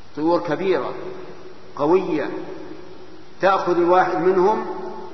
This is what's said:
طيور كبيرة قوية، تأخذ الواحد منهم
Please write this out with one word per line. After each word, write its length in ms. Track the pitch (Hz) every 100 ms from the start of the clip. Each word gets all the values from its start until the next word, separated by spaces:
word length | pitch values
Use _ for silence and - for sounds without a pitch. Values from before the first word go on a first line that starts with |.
| - -
طيور 240 | 156 175
كبيرة 540 | - 147 190 156 117 - - - - - - - - -
قوية، 540 | 147 185 175 156 107 - - - - - - - - - - -
تأخذ 360 | 185 190 185 175
الواحد 380 | 170 185 180 165
منهم 500 | 175 190 190 220 - - - - -